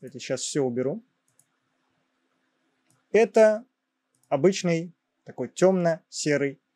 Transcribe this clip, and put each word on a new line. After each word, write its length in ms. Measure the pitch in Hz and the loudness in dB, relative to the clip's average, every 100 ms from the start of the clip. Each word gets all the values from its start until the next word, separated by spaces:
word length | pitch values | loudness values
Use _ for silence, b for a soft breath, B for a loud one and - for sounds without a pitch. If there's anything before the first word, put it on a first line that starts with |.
Давайте 180 | 127 123 | -20 -16
щас 220 | - 131 | -10 -8
все 240 | - 156 | -6 -4
уберу. 400 | 131 120 127 214 - _ _ _ _ _ _ _ _ _ _ _ _ _ _ _ _ _ _ _ _ | -2 -2 -6 -6 -12 _ _ _ _ _ _ _ _ _ _ _ _ _ _ _ _ _ _ _ _
Это 520 | 202 226 226 214 214 - _ _ _ _ _ _ | 0 2 4 4 4 -6 _ _ _ _ _ _
обычный 640 | 143 170 190 180 165 175 - _ _ | 0 2 2 -2 -4 -6 -14 _ _
такой 260 | - - 123 | -16 -12 -10
темно-серый 1120 | - 185 190 170 160 _ - 151 143 139 139 _ | 2 2 4 0 -2 _ -8 -2 -2 -2 -6 _